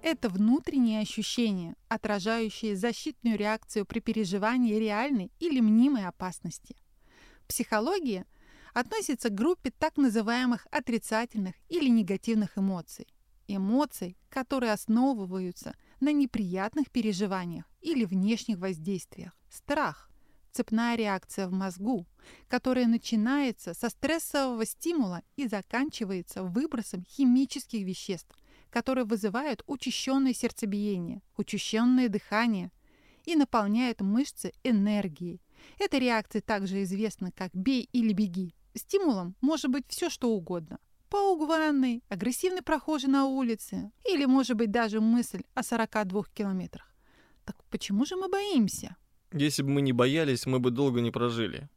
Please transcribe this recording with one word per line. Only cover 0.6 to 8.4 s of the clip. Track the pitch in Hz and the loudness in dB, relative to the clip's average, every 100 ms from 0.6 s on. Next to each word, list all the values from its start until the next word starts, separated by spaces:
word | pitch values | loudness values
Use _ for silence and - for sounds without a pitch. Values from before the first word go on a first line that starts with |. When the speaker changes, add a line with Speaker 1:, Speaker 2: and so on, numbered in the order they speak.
| - 277 240 214 | 2 2 2 2
Speaker 1:
ощущения, | 214 - 208 - 226 190 165 - _ | -2 -4 -4 0 0 0 -6 -12 _
отражающие | 226 214 208 185 233 220 - 226 196 | -6 -2 -2 0 -2 -2 -4 -4 -2
защитную | 233 - - - 240 214 | -2 -4 -8 -4 -2 0
реакцию | 208 220 - 220 196 | 0 -2 -4 -4 -4
при | 233 | -4
переживании | - 220 202 196 208 254 240 | -2 -2 0 0 0 2 2
реальной | 214 220 208 269 262 180 _ | 2 0 0 0 0 -2 _
или | 339 269 | -2 2
мнимой | 220 220 262 269 185 | 6 6 6 4 -2
опасности. | - 185 - 175 - - - _ _ - - - - _ | -6 -8 -6 -10 -12 -16 -20 _ _ -20 -20 -20 -20 _
Психология | - 240 214 233 392 285 190 - - | -4 0 0 2 0 -2 -4 -6 -18